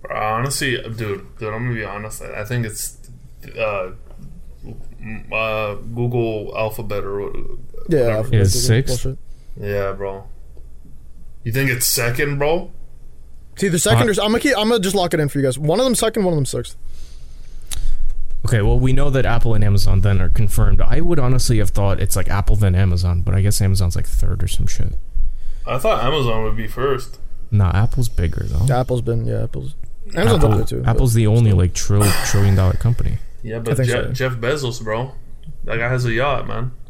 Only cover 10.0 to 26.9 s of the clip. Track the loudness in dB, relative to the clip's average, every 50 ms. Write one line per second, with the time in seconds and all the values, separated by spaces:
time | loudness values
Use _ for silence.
10 | -10 -10 -10 -12 -14 -16 -16 -16 -16 -16 -16 -16 -16 -16 -16 -18 -16 -16 -18 -16
11 | -16 -16 -16 -16 -16 -14 -14 -10 -8 -6 -4 -2 -2 -2 -2 -2 -4 -4 -2 -2
12 | -2 -2 -2 -2 -4 -4 -2 -2 -2 0 -2 -2 -4 -8 -12 -12 -12 -12 -14 -16
13 | -16 -16 -16 -16 -18 -18 -18 -18 -18 -18 -8 -4 -2 -2 0 0 2 2 2 2
14 | 2 0 0 -2 -2 -2 -2 0 0 0 -2 0 0 0 0 0 -2 -2 -2 -2
15 | -2 0 0 -2 -2 -2 -2 -2 -2 -2 -2 -2 -2 -2 0 0 0 0 0 0
16 | -2 -2 -2 0 -2 0 0 0 -2 -2 -4 -6 -8 -8 -12 -10 -8 -8 -6 -8
17 | -8 -10 -12 -14 -14 -14 -14 -14 -14 -12 -12 -12 -8 -4 -2 2 4 4 6 6
18 | 6 4 4 2 2 2 2 0 2 2 2 2 2 4 4 4 4 4 4 6
19 | 6 6 4 4 2 4 4 4 6 6 6 6 6 6 6 6 6 6 6 6
20 | 4 4 4 4 6 6 6 6 6 4 6 6 6 6 8 8 8 8 8 8
21 | 6 6 6 6 6 6 4 4 4 4 4 4 4 4 4 4 4 4 2 2
22 | 2 2 2 2 2 2 2 2 4 4 4 4 4 4 4 4 2 2 2 2
23 | 0 0 0 0 0 2 2 2 2 2 2 2 2 2 2 2 2 2 2 0
24 | 0 2 2 4 4 2 2 2 0 2 2 4 4 4 4 4 4 2 2 -2
25 | -4 0 2 4 4 4 2 2 0 0 0 -2 -2 -4 -2 0 2 2 2 2
26 | 0 0 0 0 0 0 0 0 0 0 -2 -2 -4 -4 -4 -4 -2 -2